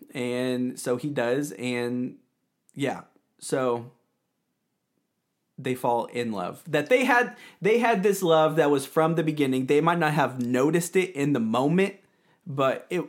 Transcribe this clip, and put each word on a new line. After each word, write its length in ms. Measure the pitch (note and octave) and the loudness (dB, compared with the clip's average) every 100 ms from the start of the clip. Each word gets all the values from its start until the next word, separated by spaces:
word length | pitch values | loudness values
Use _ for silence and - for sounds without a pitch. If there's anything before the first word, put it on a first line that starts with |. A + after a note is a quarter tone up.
| - | -14
And 640 | C#3 B2 B2 B2+ B2+ B2+ - | -8 -4 -2 -2 -2 -4 -6
so 180 | C3+ A#2+ | -4 -4
he 120 | D3+ | -4
does, 420 | C3+ A#2 C3+ D3 - | -2 0 -2 -4 -6
and 560 | B2 B2 A#2+ B2 B2+ - _ _ _ _ _ | -4 -4 -4 -4 -6 -10 _ _ _ _ _
yeah, 280 | - C3+ F2+ - _ _ _ | -6 -6 -6 -12 _ _ _
so 540 | - C#3+ B2+ A#2+ A#2+ - _ _ _ _ _ _ _ _ _ _ _ _ _ _ _ - | -6 -2 0 -2 -6 -20 _ _ _ _ _ _ _ _ _ _ _ _ _ _ _ -8
they 180 | C3 B2+ | -6 -2
fall 300 | B2+ A#2 - | 0 -2 -2
in 260 | A#2 A#2+ | -6 -4
love. 320 | G2+ F2 - - | -4 -6 -10 -4
That 220 | D3+ D3 | -4 2
they 160 | C4 C4 | 2 4
had, 300 | B3 A#3 - - - | 2 0 -6 -20 -4
they 180 | F3+ A#3 | 0 2
had 240 | A#3 A3 | 2 2
this 200 | G3+ F#3+ | 2 2
love 320 | F3+ D#3+ D#3 D#3 | 4 4 4 4
that 160 | D3 | 4
was 140 | C#3+ C3+ | 2 0
from 300 | D#3+ D#3+ E3 | 0 2 0
the 80 | |
beginning. 440 | D#3 D3+ C#3 B2+ C3 | -2 0 0 0 2
They 140 | D3 | 2
might 180 | E3 E3+ | 2 2
not 140 | D#3 | 2
have 280 | D3+ C3 B2+ | 2 0 -2
noticed 540 | A#2+ B2 C#3+ E3+ E3+ F#3 | -2 2 2 2 0 0
it 160 | F3+ | -2
in 220 | C#3 C#3+ | -2 0
the 60 | C#3 | 0
moment, 560 | A2 A#2 C#3 F3 G3 - _ _ _ _ - | 0 0 2 2 0 -2 _ _ _ _ -8
but 400 | C#3 C3+ A2+ - | -2 0 0 -4
it 140 | F3 | -6